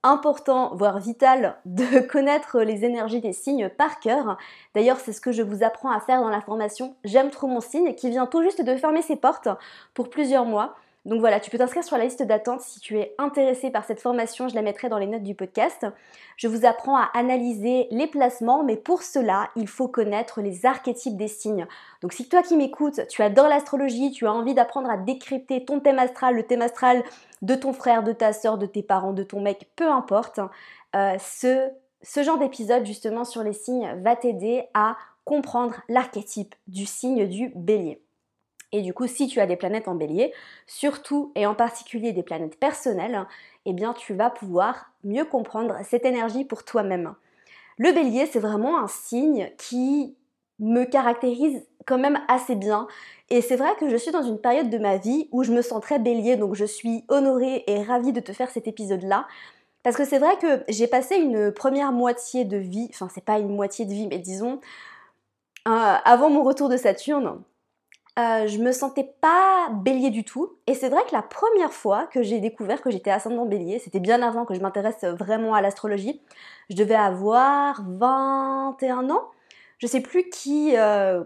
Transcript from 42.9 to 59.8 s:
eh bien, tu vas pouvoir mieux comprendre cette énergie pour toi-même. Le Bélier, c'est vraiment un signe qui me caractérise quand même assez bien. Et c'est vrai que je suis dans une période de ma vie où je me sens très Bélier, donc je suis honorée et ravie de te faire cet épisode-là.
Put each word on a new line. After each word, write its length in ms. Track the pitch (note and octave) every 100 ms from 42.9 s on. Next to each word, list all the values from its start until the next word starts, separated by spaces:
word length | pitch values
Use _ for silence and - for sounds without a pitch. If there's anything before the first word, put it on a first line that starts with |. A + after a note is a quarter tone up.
| F#3+ G3+ G#3+ F#3+ - - _ -
eh 80 |
bien, 200 | F3+ A3
tu 200 | A#3+ -
vas 160 | F#3+ A#3
pouvoir 640 | A#3 G3 F3 G#3 A#3+ - _
mieux 220 | G3+ A3+ D#4
comprendre 500 | B3+ A3 G#3+ A3+ -
cette 220 | F#3 A#3+ C4
énergie 400 | B3 A3+ A#3+ C4+
pour 180 | G#3+
toi-même. 500 | - A3+ G3 F3+ E3 - _ _ _ - - -
Le 140 | C#4+
Bélier, 360 | E4+ C4+ A#3 D4
c'est 120 | A#3
vraiment 400 | G#3+ G#3 B3 E4
un 80 | G#3
signe 640 | - - A#3+ D#4 C4 F3 -
qui 580 | - A#3+ B3+ D4 C4 - _ _ _ -
me 260 | G#3+ A#3+ B3
caractérise 800 | C4+ A#3+ A#3+ B3+ A#3+ D4+ B3+ - _ -
quand 120 | B3+
même 240 | C#4 C#4+ C#4+
assez 280 | B3+ B3+ G#3+
bien. 320 | G3+ G#3 B3 - - - -
Et 120 | A#3+
c'est 140 | A#3+ B3+
vrai 200 | D4 G#4
que 100 | D4+
je 80 | A#3
suis 140 | C#4
dans 120 | D#4+
une 160 | B3 G#3+
période 300 | B3 B3+ B3
de 80 | A3+
ma 200 | G#3 F#3+
vie 300 | G3 C#4+ D#4
où 120 | B3
je 80 | A#3
me 100 | A#3+
sens 200 | A#3+ A3
très 180 | - C#4+
Bélier, 380 | A3+ A#3 G#3+ B3
donc 180 | G#3 G3
je 100 | G#3+
suis 380 | - A#3 A3+ -
honorée 540 | C#4 C4+ C4 C4 C4 -
et 160 | G3+
ravie 300 | G#3 B3 B3+
de 60 | A#3
te 120 | -
faire 200 | G3+ B3+
cet 160 | A#3 A3
épisode-là. 600 | G#3+ G3+ F#3+ F#3+ G3 - - - _ _ _